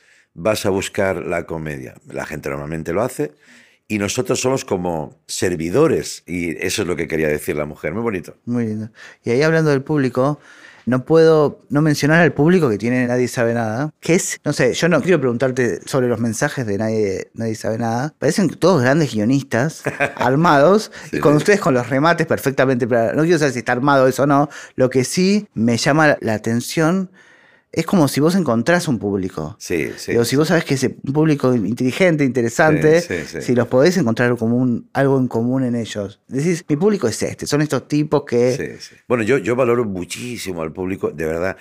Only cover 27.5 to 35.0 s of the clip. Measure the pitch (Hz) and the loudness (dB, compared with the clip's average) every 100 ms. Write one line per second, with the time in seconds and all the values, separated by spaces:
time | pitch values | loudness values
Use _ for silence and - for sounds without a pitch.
27.5 | _ _ - 170 196 139 135 156 196 151 | _ _ -6 0 2 2 4 2 2 2
28.5 | 117 117 175 160 113 101 98 92 - 76 | 0 2 0 0 -2 -2 -2 -4 -6 -10
29.5 | - - 85 64 - - 110 117 131 156 | -10 -6 -4 -4 -6 -2 0 2 2 2
30.5 | 170 - 135 117 - - 147 160 139 127 | 0 0 -2 -2 -4 -4 0 2 2 2
31.5 | 123 95 120 127 - 180 156 135 123 117 | 2 0 -2 -2 2 2 2 2 0 0
32.5 | - 160 156 151 165 170 87 73 80 92 | 2 2 4 4 4 2 -6 -6 -6 -2
33.5 | 120 - 127 151 180 120 117 123 120 113 | 0 2 4 4 4 0 0 0 0 0
34.5 | 123 127 117 - 123 | 0 0 -2 -4 0